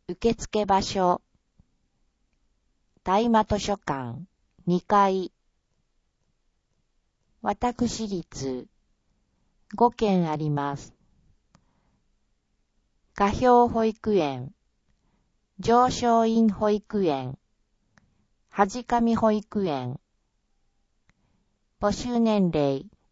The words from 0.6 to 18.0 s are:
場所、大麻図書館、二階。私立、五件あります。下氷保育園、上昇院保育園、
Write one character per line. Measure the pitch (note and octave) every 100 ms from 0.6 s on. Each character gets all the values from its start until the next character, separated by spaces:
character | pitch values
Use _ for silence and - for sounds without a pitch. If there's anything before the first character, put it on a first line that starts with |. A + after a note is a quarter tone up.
| G3+
場 | G3
所、 | G3 G3+ F#3 F3+ _ _ _ _ _ _ _ _ _ _ _ _ _ _ _ _ _ _
大 | - F#3+ A#3+
麻 | A3+
図 | G#3+ G#3
書 | - G3+
館、 | - C#3 B2 B2 F3 _ _ _ -
二 | F3
階。 | - G3+ G3 F#3+ F3+ _ _ _ _ _ _ _ _ _ _ _ _ _ _ _ _ _ _ _ _ _
私 | G#3+ G#3 B3 A#3+ A#3+ - A3
立、 | F#3+ - - C3 B2+ B2+ _ _ _ _ _ _ _ _ _ _
五 | G#3 A#3+
件 | - G#3+ F#3+ E3
あ | D3+
り | D3+
ま | D3 C#3+ C#3+
す。 | - _ _ _ _ _ _ _ _ _ _ _ _ _ _ _ _ _ _ _ _ _ _ -
下 | G3
氷 | - B3+ A#3+ A#3+
保 | A#3
育 | A3 G#3+ -
園、 | G3+ D3 C3 C3 - _ _ _ _ _ _ _ _ _ -
上 | F#3+ A#3+ B3+
昇 | - A#3+ A#3
院 | A3+ A3+ A3+
保 | F#3+ G#3+
育 | G#3 - G#3
園、 | F#3 C3+ B2+ C3 _ _ _ _ _ _